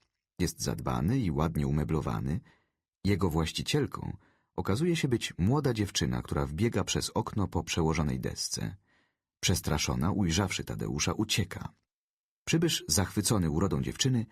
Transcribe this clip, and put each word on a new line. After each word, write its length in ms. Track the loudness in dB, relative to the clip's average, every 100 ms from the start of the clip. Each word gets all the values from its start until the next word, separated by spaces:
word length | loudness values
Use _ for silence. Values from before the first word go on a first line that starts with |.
| _ _ _ -2
Jest 220 | -2 0
zadbany 580 | -4 -2 -2 0 2 2
i 120 | 2
ładnie 360 | 2 0 0 0
umeblowany. 760 | 0 0 0 0 -4 -2 -4 -6 _ _ _ _ _
Jego 260 | 0 2 2
właścicielką 840 | 2 0 -2 -2 0 -2 -4 -8 -10 _ _ _ -6
okazuje 400 | 0 2 2 2
się 120 | 2
być 260 | 0 -2 0
młoda 360 | 2 2 2
dziewczyna, 480 | 0 0 0 -2 -2
która 240 | -2 -2 0
wbiega 380 | 0 0 0
przez 260 | 0 -2 -2
okno 380 | -2 -2 -2 -2
po 160 | -2
przełożonej 560 | -2 0 2 2 0 0
desce. 560 | -4 -4 -6 -4 -6 -10 _ _ _ _ _ -4
Przestraszona, 680 | 0 2 2 0 0 0 0
ujrzawszy 540 | 2 2 2 0 -2
Tadeusza, 480 | -6 -6 -4 -2 -2
ucieka. 600 | 0 0 0 -2 -4 -12 _ _ _ _ _ _ _
Przybysz, 400 | 0 2 2 0 0
zachwycony 640 | 2 2 0 2 2 2
urodą 320 | 2 2 0
dziewczyny, 440 | -2 0 2 2 0